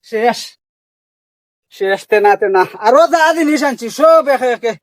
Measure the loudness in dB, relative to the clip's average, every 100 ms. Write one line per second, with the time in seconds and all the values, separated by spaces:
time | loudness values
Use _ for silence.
0 | _ -2 -2 -2 -12 _ _ _ _ _
1 | _ _ _ _ _ _ _ -6 -4 -4
2 | 0 2 2 0 0 0 -2 -2 2 2
3 | 2 2 0 0 -2 -2 -4 -6 -10 0
4 | 4 4 2 -2 -2 -4 -6 -8